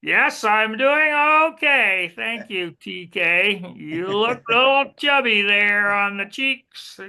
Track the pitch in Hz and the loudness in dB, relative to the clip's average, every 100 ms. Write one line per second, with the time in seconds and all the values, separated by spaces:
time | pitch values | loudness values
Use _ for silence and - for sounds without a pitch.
0 | 151 175 269 277 226 214 214 214 269 294 | 0 0 0 0 0 0 0 0 0 2
1 | 311 294 294 311 320 320 302 277 220 190 | 2 2 2 4 2 0 0 2 2 0
2 | 175 175 226 226 208 196 175 151 - 185 | -4 -6 -8 -8 -8 -8 -8 -10 -14 -14
3 | 175 190 170 170 196 214 180 - 151 160 | -10 -2 0 2 2 0 -6 -16 -10 -8
4 | 185 202 220 247 - 233 262 269 269 - | -4 -2 0 -2 -2 2 4 2 0 -4
5 | 285 285 240 214 202 202 208 208 208 202 | 0 2 2 0 2 2 2 2 0 0
6 | 202 202 196 - 269 262 _ - - - | -2 -4 -10 -4 -4 -4 _ -20 -20 -18